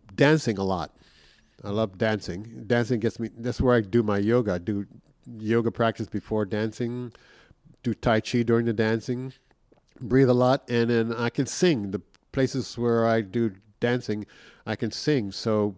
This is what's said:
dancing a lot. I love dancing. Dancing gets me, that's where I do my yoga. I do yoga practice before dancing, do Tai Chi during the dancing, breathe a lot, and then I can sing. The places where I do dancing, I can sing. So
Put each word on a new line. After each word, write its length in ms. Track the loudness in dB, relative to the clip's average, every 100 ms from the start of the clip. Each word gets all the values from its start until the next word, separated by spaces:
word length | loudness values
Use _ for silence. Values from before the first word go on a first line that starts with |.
| -10
dancing 440 | 2 4 4 0 -2
a 60 |
lot. 300 | -2 -2 -4 _ _ _ _ _ _ _
I 60 | -6
love 280 | -2 -4 -2
dancing. 640 | -2 -2 -4 -10 -12 -12 -2
Dancing 340 | 0 0 0
gets 180 | -2 -4
me, 100 | -8 -8
that's 240 | -8 0
where 140 | 4 4
I 40 |
do 220 | 4 2
my 160 | 2 2
yoga. 360 | 2 2 2
I 40 | -2
do 280 | -2 -4 -6 -14 _ _ -20 -10
yoga 320 | -2 0 0
practice 380 | 0 0 0 -6
before 360 | -8 -4 -4 -2
dancing, 640 | -2 -4 -4 -6 -6 -10 -14 _ -20 _ _ _ _
do 100 | -6
Tai 260 | -2 2 2
Chi 220 | 2 -2
during 240 | 2 2 2
the 60 |
dancing, 600 | 0 0 0 -4 -8 -8 -14 _ _ _ _ _ -14
breathe 280 | 2 4 6
a 40 |
lot, 340 | 6 4 2 0
and 200 | 0 2
then 220 | 2 0
I 180 | -2 -4
can 160 | -2 -4
sing. 440 | 2 2 2 -2
The 100 | -6 -10 _ _
places 460 | -2 0 -2 -6 -4
where 280 | 0 2 2
I 140 | 2
do 320 | 0 -2 -2 -2 _ -4
dancing, 480 | 0 0 -2 -6 -6 -16 -20 -16 -8
I 80 | -4
can 140 | -4
sing. 420 | -4 0 0 0
So 420 | -4 0 2 0